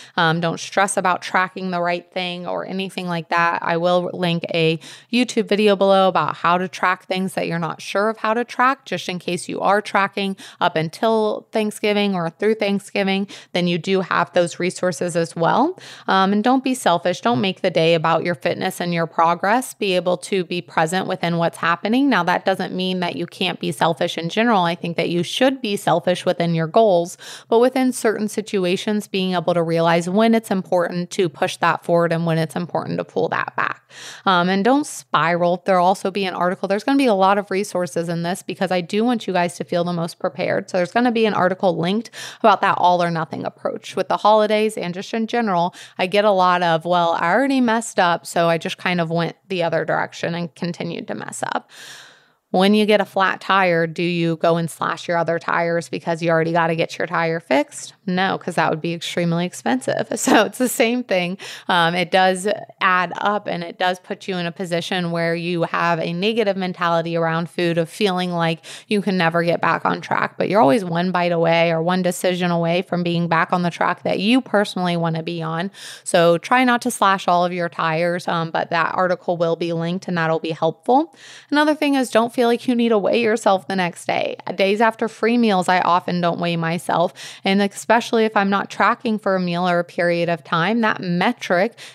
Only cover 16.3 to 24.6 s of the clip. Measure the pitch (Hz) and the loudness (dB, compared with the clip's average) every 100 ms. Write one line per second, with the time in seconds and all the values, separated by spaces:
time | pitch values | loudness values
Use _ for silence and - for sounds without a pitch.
16.3 | 202 214 262 262 254 - 170 180 175 226 | 2 2 2 0 0 2 2 0 -2 0
17.3 | 247 202 185 190 170 165 170 160 165 175 | 0 0 0 0 2 4 2 2 0 0
18.3 | 170 175 - 190 - 175 170 165 - 165 | -2 -2 -2 -4 -4 -4 -2 -2 2 2
19.3 | 170 190 233 254 - 202 180 175 180 - | 2 2 0 -2 -6 0 0 0 -4 -2
20.3 | 196 170 175 165 - 160 185 - 185 170 | -4 -2 -6 -4 -2 0 0 -4 -4 -2
21.3 | 170 170 - 165 170 202 240 277 214 175 | 0 -2 0 -2 -2 0 2 2 2 2
22.3 | 180 - 185 180 185 185 185 175 170 170 | 0 0 -2 -2 -4 -2 -2 -4 -6 -8
23.3 | - 185 - 175 165 160 165 175 - 165 | -4 -4 -2 -6 0 0 0 -2 -4 -4
24.3 | - 233 214 | 0 2 2